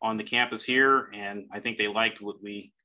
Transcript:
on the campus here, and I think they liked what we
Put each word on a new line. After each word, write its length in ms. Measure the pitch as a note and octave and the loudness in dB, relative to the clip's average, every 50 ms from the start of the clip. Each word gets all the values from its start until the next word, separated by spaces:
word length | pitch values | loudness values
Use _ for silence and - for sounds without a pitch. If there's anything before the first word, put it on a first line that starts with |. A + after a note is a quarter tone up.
on 160 | - A2 A2 G#2+ | -4 -2 -2 -2
the 60 | G#2 | -4
campus 380 | - B2 A#2+ B2 A#2+ A#2 G#2+ | 0 2 2 2 2 0 -6
here, 460 | - - B2+ C3 C3+ C3+ C#3 C3 G#2+ - G2+ | -2 2 4 6 6 6 6 4 2 -2 -10
and 320 | G#2 G2+ G2+ G#2 G#2 G2 - | -10 -8 -8 -8 -8 -12 -10
I 100 | G#2 G#2 | -10 -8
think 180 | G2 A#2+ A2 - | -6 -6 -2 -2
they 100 | G#2 G#2 | -2 0
liked 320 | G#2 A2 A2+ A2+ A2 - | 2 2 0 0 0 -4
what 220 | G#2 G#2 F#2+ F#2 | -10 -10 -10 -10
we 320 | G2+ G#2 G2+ G#2 - - _ _ | -10 -12 -12 -12 -14 -16 _ _